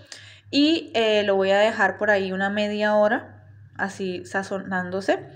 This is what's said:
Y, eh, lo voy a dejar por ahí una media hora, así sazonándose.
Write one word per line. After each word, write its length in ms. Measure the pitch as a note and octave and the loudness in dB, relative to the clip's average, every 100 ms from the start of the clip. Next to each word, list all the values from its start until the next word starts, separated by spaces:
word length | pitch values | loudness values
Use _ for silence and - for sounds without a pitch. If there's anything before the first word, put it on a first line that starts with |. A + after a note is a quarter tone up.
| - - - - - | -20 -20 -20 -20 -4
Y, 420 | C#4 D4 E4 - | 2 2 2 -2
eh, 280 | A3 A3 G#3+ | 0 2 2
lo 100 | G#3 | 2
voy 160 | G3 F#3+ | 2 4
a 80 | G3 | 4
dejar 380 | G#3+ A3 F#3+ F#3+ | 4 2 0 2
por 140 | G#3+ | 2
ahí 200 | G#3 F#3+ | 2 0
una 200 | F#3 G3 | -2 -2
media 440 | G#3 G#3 G#3 G#3+ | -2 -4 -2 0
hora, 480 | G#3+ G#3 B3+ - - - - - - | 4 2 0 -4 -20 -20 -20 -18 -8
así 500 | G3 - F#3+ F3+ - | -8 -6 -8 -8 -6
sazonándose. 920 | G3 F#3+ G3 F#3+ F#3 F3+ F#3+ G3 F#4 - | -6 -6 -8 -6 -6 -4 -4 -2 -2 -4